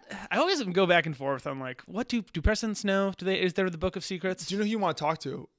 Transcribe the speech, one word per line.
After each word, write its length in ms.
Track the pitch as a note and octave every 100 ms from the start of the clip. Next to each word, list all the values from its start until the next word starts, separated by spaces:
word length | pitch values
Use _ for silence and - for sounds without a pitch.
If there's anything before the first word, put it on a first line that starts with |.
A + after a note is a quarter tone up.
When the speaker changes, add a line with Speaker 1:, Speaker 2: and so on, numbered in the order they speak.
| - G3+ G#3
Speaker 1:
I 60 | F#3
always 240 | E4 F#4
go 240 | G3+ F3 F#3
back 180 | F3 D#3+
and 100 | C3+
forth 280 | C#3 C3+ D3
on, 100 | C3+
like, 240 | C3 B2+ -
what 200 | F3+ B3+
do, 160 | A#3+ G3+
do 80 | F3
presidents 440 | F3 G#3+ A3 G3+
know? 300 | G#3 G3 G3 F#3
Do 60 | F3+
they, 140 | F#3+
is 140 | F#3
there 140 | E3+ F#3
the 100 | E3+
Book 180 | F#3 F#3+
of 80 |
Secrets? 420 | - F#3 F#3 F#3 D#3+
Speaker 2:
Do 80 |
you 60 | G3
know 40 |
who 60 | G#3
you 80 | A3
wanna 160 | F#3+
talk 240 | D#3 D3+ D#3+
to, 280 | C#3+ C#3 -